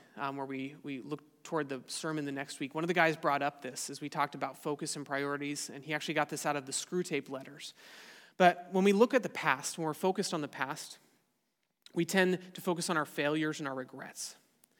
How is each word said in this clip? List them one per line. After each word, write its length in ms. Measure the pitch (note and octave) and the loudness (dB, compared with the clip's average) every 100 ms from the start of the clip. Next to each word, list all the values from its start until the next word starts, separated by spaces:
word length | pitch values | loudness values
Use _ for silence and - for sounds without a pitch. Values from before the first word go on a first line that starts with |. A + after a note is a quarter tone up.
| - - | -18 -6
um, 180 | C#3 C#3 | -6 -4
where 100 | C3+ | -6
we, 300 | C3+ C3+ D3+ | -6 -8 -10
we 160 | D3 C3+ | -8 -8
looked 200 | C#3 D3 - _ - | -6 -10 -10 _ -4
toward 240 | D#3+ C#3+ | -2 -2
the 120 | C3 - | -6 -8
sermon 380 | - D#3+ D#3 C#3+ | -6 -4 -2 -2
the 80 | |
next 260 | C#3 C#3+ - | -4 -6 -6
week, 160 | C3+ D#3 | -6 -2
one 80 | |
of 60 | E3+ | 2
the 40 | |
guys 220 | F3 E3 D#3+ | 6 6 4
brought 260 | D3+ C#3+ | 2 4
up 200 | C#3+ - | 2 -2
this 280 | B2+ C#3 - | -8 -8 -8
as 120 | C#3 | -8
we 80 | D3 | -6
talked 260 | D#3+ C#3+ C#3+ | -2 -2 -2
about 260 | C3+ C3 | -6 -4
focus 360 | D#3 D3 D#3+ D3 | -6 -4 -4 -6
and 80 | C#3+ | -4
priorities, 640 | C#3 C#3+ C#3+ C#3+ C#3+ - | -2 -2 -2 -4 -6 -8
and 120 | C3 C3+ | -10 -6
he 80 | |
actually 220 | D3+ - D3+ | -4 0 0
got 120 | D3 | 0
this 180 | D3+ D#3 | 0 -2
out 120 | C#3+ | -2
of 80 | C3 | -4
the 80 | |
Screw 280 | - - F3+ | -6 -2 -2
Tape 280 | F3 C#3+ C3 | 0 -2 -4
letters. 440 | C3+ C3+ D3 - - - - - - - - | -10 -10 -14 -16 -16 -20 -20 -20 -20 -14 8
But 320 | F3+ E3+ - | 8 8 0
when 100 | F#3+ | 4
we 80 | G3 | 6
look 220 | G3 B3 | 8 6
at 100 | C4 | 6
the 60 | F#3+ | 0
past, 480 | - D#3 C3 - - | 0 2 2 0 -2
when 80 | D#3+ | -2
we're 80 | |
focused 400 | D3 F#3+ F#3+ F3+ | 2 0 0 -2
on 80 | E3 | -2
the 80 | C#3+ | -4
past, 480 | - C3+ D3+ - - _ _ _ _ _ _ _ _ - | -4 -6 -6 -12 -18 _ _ _ _ _ _ _ _ -6
we 100 | F3 | -2
tend 360 | E3 G3 F#3 F3+ - - | 2 4 4 2 -4 -6
to 40 | |
focus 300 | G3 E3+ F3 | -2 -2 0
on 80 | E3 | 0
our 80 | C#3+ | 0
failures 540 | - D3 D#3 D#3 D3+ | 0 2 2 0 -2
and 100 | C#3+ | -6
our 60 | C3 | -6
regrets. 600 | C3 C3 B2+ - - - _ _ _ | -8 -12 -14 -10 -12 -12 _ _ _